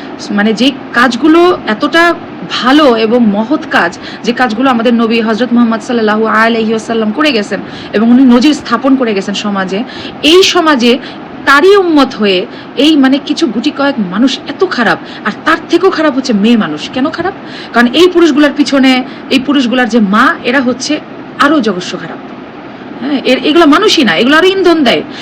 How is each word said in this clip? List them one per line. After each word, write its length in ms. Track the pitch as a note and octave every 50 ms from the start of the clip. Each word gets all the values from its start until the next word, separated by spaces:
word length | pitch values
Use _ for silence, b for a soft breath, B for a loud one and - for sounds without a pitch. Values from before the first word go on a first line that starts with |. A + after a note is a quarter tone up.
| B B B - - -
মানে, 220 | G3+ G3+ G#3 A3 A3
যে 180 | F#3 A#3+ C#4 B3+ - - - -
কাজগুলো 680 | - B3 C4 - A3 C#4 D#4+ D#4 E4+ F4 F4+ - - -
এতটা 480 | G#3+ G#3+ G#3+ C#4+ D4 D4+ E4 E4+ F4 E4 - - - - - - -
ভালো 460 | - - - B3 C4+ D4+ D#4 C4+ A#3
এবং 300 | A3 A3+ A3 A#3 B3 A#3+
মহৎ 400 | G#3 G3 G3+ A3 A#3 D4 D4+ - -
কাজ, 280 | - A#3+ - F3 - B B B B B -
যে 100 | G#3+ A#3+
কাজগুলো 380 | - B3+ A#3+ G#3+ A3 C4 C#4
আমাদের 240 | B3+ A3+ A3 B3+ A#3
নবী 260 | A3+ A#3 A3 A3+ A3+
হযরত 320 | A3 A3+ A3+ G3+ B3 A#3 A#3+
মুহাম্মদ 280 | A#3+ A#3+ A3+ A3+ A3
সাল্লাল্লাহু 460 | - - B3 A#3 A3 G#3+ G#3+ A3 A3
আলাইহি 440 | A3 G#3+ G#3+ A3+ A3+ A#3 A3+ A3+ G#3+
ওয়াসাল্লাম 420 | A3+ A3 G#3+ - A#3 A3+ A3 G#3+ G#3+
করে 200 | - D4+ D4+ C4
গেছেন 280 | G#3+ G3+ - G3+ F3+ B B B B B B -
এবং 180 | G3+ A3 A#3
উনি 140 | A#3+ B3+ C#4
নজির 300 | B3+ A#3+ B3+ A#3+ D4+ C#4+
স্থাপন 420 | - - - A#3+ A3+ A3+ C#4 C4+
করে 180 | B3+ B3+ A3+ G#3
গেছেন 200 | G3 F#3 - G3+
সমাজে, 480 | - - G#3 G3+ F#3+ F#3+ F3+ F#3 G3 B3+ B B B B B B - -
এই 200 | D4 E4 F#4 G4
সমাজে 560 | - - F4+ D#4+ D#4 D4+ B3 A3 A#3+ A#3+ E4 B B B B B - - - -
তারই 300 | - C#4 C#4+ F4 F#4+ G4+
উম্মত 380 | G4+ F#4 F4 D#4+ C#4 C4+ B3 -
হয়ে 320 | - G#3+ G3+ F#3+ F3+ G#3 A#3+ B B B B -
এই, 200 | - C#4 D#4 D#4+
মানে, 220 | D4 C4 C4 C4+ C#4+
কিছু 280 | - - D4 - E4
গুটি 240 | C4+ G3 A3+ - D4
কয়েক 240 | - - C#4 C#4+ C#4 A#3+ G3+ F3
মানুষ 280 | F3+ G3 B3+ C4+ - - - -
এত 160 | C#4 - F#4+ -
খারাপ, 280 | - - A#3 F#3+ D#3+ - B B B B B
আর 80 | - - - -
তার 120 | D4+ D#4+ E4 - -
থেকেও 220 | - E4+ F4 F#4+
খারাপ 260 | - - D#4+ D4+ B3
হচ্ছে 160 | C4+ B3+ - A3+
মেয়ে 240 | G3 G3 A3+ A#3+
মানুষ। 340 | A3 F#3 D#3+ D3+ - - -
কেন 200 | - B3+ B3+ D#4+
খারাপ? 240 | D#4+ - E4+ F#4 - - B B B B B B -
কারণ 140 | A3+ A#3+
এই 220 | B3 - D#4 F4+ F4+
পুরুষগুলার 440 | F4+ F4 E4+ D#4+ C4+ C#4+ D4 C#4+ -
পিছনে, 480 | - D4 - C#4 C#4 C4 C4 C4 B3+ B3+ B B B B -
এই 80 | B3+ C#4
পুরুষগুলার 500 | C4 - C#4+ C#4+ B3+ A#3 A3 B3+ B3 G#3+
যে 120 | G#3+ A#3+
মা, 340 | G#3 F#3 G3+ A3 B3+ D4+ E4+ - -
এরা 160 | B3 A#3+ C#4+
হচ্ছে 400 | B3+ A#3+ B3 - - - D4+ - - - - - - - - -
আরো 220 | - C#4+ D#4+ D4+
জঘন্য 380 | G#3 A3 F#3+ F3+ F3+ - - E3+
খারাপ। 200 | - - - - - - - - - - - - - - - - - - - -
হ্যাঁ, 200 | A#3+ C#4 D4 A#3+ -
এর, 140 | - B3+ B3 -
এগুলো 220 | - D4+ E4+ F4
মানুষই 380 | D4 D4 E4+ G#4 G#4 - F4 C#4
না, 120 | G#3 E3
এগুলো 200 | D#3+ A3+ B3+ D4+
আরো 100 | D#4+ E4+
ইন্ধন 380 | F#4+ G4 F#4+ F4+ F4 E4+ D#4+ C#4+
দেয়। 180 | A#3+ F3+ D3+ - B B B